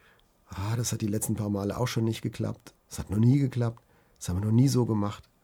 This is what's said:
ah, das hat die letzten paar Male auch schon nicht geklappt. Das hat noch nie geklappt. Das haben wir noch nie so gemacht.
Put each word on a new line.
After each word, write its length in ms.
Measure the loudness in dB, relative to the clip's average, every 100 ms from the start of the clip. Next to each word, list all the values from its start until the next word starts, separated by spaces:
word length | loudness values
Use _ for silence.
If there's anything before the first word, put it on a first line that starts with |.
| _ _ _ _ _
ah, 260 | -8 -4 -2
das 160 | -2
hat 100 | -2
die 60 | -2
letzten 280 | -2 -2 -2
paar 140 | -2
Male 280 | -2 -2 -2
auch 100 | -2
schon 160 | 0
nicht 180 | -2 -2
geklappt. 520 | -6 -4 -6 -8 -16 -20 _
Das 100 | -12
hat 100 | -2
noch 80 | 4
nie 220 | 6 6
geklappt. 420 | 2 0 -4 -6 _ _ _ _
Das 100 | -4
haben 100 | -2
wir 60 | 2
noch 60 |
nie 160 | 4 6
so 180 | 4 2
gemacht. 440 | 0 -2 -6 -16 _